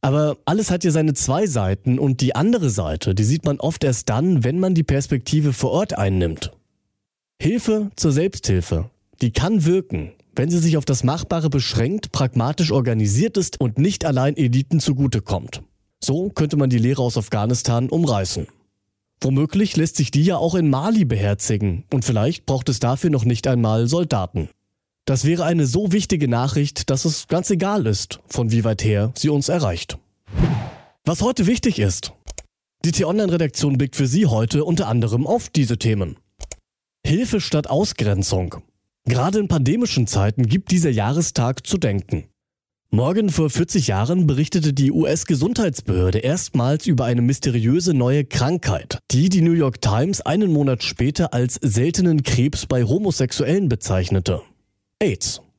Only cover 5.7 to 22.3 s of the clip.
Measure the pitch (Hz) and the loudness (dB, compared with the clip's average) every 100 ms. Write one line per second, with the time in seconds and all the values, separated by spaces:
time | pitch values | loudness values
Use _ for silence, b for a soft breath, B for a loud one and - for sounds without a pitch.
5.7 | 165 208 - 98 92 87 78 - - _ | 0 -2 -2 0 0 0 -4 -10 -14 _
6.7 | _ _ _ _ _ _ _ 151 233 - | _ _ _ _ _ _ _ -2 0 0
7.7 | 214 202 - 160 139 190 - - 92 85 | 0 -2 -2 0 2 0 -2 -2 0 0
8.7 | 85 95 _ _ _ 123 - 147 220 156 | -4 -4 _ _ _ -2 0 0 2 2
9.7 | 185 185 - 135 - _ - 143 175 165 | 0 -2 -8 -8 -14 _ -4 0 2 2
10.7 | 156 139 131 127 156 - 170 156 135 - | 2 0 0 0 -2 -4 -2 0 0 -2
11.7 | 113 120 208 - - 131 123 120 156 160 | -2 0 -2 -4 -2 0 0 -2 0 0
12.7 | 135 123 113 104 104 214 202 180 - 127 | 2 2 0 2 2 0 0 -2 -2 -2
13.7 | 110 170 190 165 131 135 147 127 127 135 | 2 0 0 -2 2 0 2 2 2 2
14.7 | 165 - 131 139 113 - 87 - - - | 0 2 0 0 -2 -4 -6 -6 -16 -18
15.7 | _ _ _ - 143 196 - 151 151 135 | _ _ _ -4 -2 -4 -2 0 2 2
16.7 | 123 117 135 123 113 101 107 107 123 - | 2 2 0 0 -2 -4 -2 0 -2 0
17.7 | 117 127 165 160 104 95 - 76 _ _ | -2 0 0 0 0 -2 -6 -8 _ _
18.7 | _ _ _ _ _ 135 135 151 190 208 | _ _ _ _ _ 0 0 0 0 0
19.7 | - 160 - 135 139 165 180 165 175 156 | 0 0 0 0 2 2 2 0 2 2
20.7 | 131 175 226 147 107 101 101 - 107 101 | 2 2 2 2 0 0 -2 -2 -2 -2
21.7 | 90 - 135 117 110 117 | -4 -4 -4 0 0 0